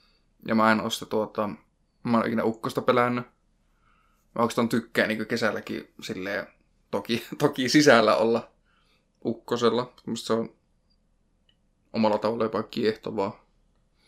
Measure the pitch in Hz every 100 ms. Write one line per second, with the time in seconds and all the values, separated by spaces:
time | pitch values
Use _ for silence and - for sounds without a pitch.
0 | _ _ _ _ - 110 110 107 113 -
1 | - 113 104 - 104 - _ _ _ _
2 | 123 117 110 113 110 113 135 - 120 123
3 | 123 123 120 _ _ _ _ _ _ _
4 | _ _ _ - 117 - 117 120 - -
5 | 101 110 110 117 110 110 - 107 - -
6 | - 110 95 101 - _ _ _ _ 104
7 | - 117 - - 143 143 127 151 147 117
8 | 107 92 113 117 - _ _ _ _ _
9 | _ _ 117 113 - 117 117 113 123 -
10 | - 113 - 113 110 _ _ _ _ _
11 | _ _ _ _ _ _ _ _ _ 120
12 | 107 104 107 117 113 104 110 - 107 110
13 | - 110 98 - _ _ _ _ _ _